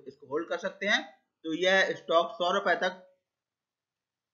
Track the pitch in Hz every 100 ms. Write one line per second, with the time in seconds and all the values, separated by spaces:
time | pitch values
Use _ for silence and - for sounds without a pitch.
0 | - - 131 151 165 175 196 - 196 247
1 | 294 - _ _ 160 156 185 190 170 165
2 | - 165 170 - 175 196 185 170 185 185
3 | - _ _ _ _ _ _ _ _ _
4 | _ _ _